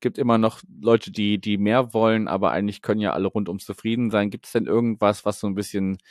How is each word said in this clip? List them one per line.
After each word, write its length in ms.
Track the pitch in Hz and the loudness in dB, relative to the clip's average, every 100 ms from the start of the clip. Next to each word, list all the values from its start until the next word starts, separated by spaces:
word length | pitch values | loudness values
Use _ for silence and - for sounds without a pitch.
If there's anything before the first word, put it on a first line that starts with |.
gibt 160 | 123 - | -4 -2
immer 200 | 123 113 | 2 4
noch 220 | 110 - - - | 2 0 -12 -4
Leute, 300 | 110 117 - | 2 2 2
die, 280 | 107 104 104 | -2 0 0
die 180 | 107 101 | 0 0
mehr 360 | 104 120 123 | 2 2 2
wollen, 340 | 113 113 110 107 | 2 2 2 0
aber 240 | 92 92 | 0 0
eigentlich 300 | 69 101 98 | 0 -2 -4
können 180 | - 107 | -4 -2
ja 140 | 104 | 0
alle 160 | - 95 | -2 -2
rundum 300 | 110 92 95 | -2 -4 -6
zufrieden 520 | - 98 110 117 117 | -10 -8 -4 -2 0
sein. 200 | 107 104 | 0 0
Gibt's 200 | 101 - | -4 -4
denn 140 | 117 - | -2 0
irgendwas, 580 | 110 120 107 104 104 | 0 0 2 2 2
was 160 | 104 101 | -4 -4
so 80 | 101 | -4
ein 80 | 98 | -4
bisschen 420 | 98 101 95 95 _ | -4 -4 -4 -4 _